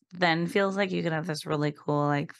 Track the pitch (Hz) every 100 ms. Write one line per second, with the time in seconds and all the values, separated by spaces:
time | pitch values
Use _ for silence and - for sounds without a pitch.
0 | _ 175 175 165 170 202 196 190 196 180
1 | 170 160 175 151 - 151 147 147 - 147
2 | 147 147 156 -